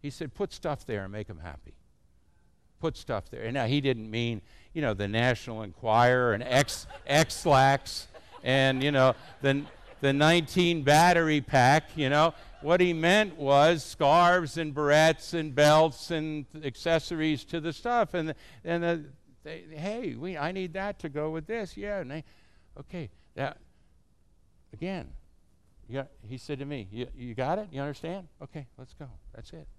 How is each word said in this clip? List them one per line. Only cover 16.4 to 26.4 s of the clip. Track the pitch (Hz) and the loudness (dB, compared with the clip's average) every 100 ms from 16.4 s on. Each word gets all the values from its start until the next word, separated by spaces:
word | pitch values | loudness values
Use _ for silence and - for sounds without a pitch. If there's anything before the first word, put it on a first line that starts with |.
| 143 156 | -10 -10
accessories | 151 - 170 165 - 170 156 147 - | -12 -6 0 0 0 -2 0 -2 -4
to | 170 | -6
the | 160 | -6
stuff. | 151 240 240 208 | -6 -2 0 0
And, | 180 160 151 - - | -2 -6 -8 -14 -16
and | - 170 | -6 -2
the, | 170 170 147 135 _ _ | -2 -2 -6 -20 _ _
they, | 151 160 175 156 | -16 -16 -16 -10
"Hey, | 180 226 226 117 | -8 -6 -8 -10
we, | 170 170 | -10 -6
I | 147 | -6
need | 190 185 | -6 -8
that | 170 196 202 | -8 -10 -8
to | 165 | -10
go | 143 156 | -6 -6
with | 160 156 | -6 -8
this." | 226 196 - | -10 -10 -10
Yeah. | 202 202 | -8 -8
And | 135 | -8
they, | 151 - _ _ _ _ - | -12 -14 _ _ _ _ -20
okay. | 143 180 113 _ _ - | -14 -12 -12 _ _ -10
That, | 135 - _ _ _ _ _ _ _ _ _ _ _ | -10 -10 _ _ _ _ _ _ _ _ _ _ _
again, | 104 175 190 69 - _ _ _ _ _ _ - | -12 -10 -10 -12 -18 _ _ _ _ _ _ -12
you | 127 | -10
got, | 135 _ | -10 _
he | 104 | -16
said | 127 | -16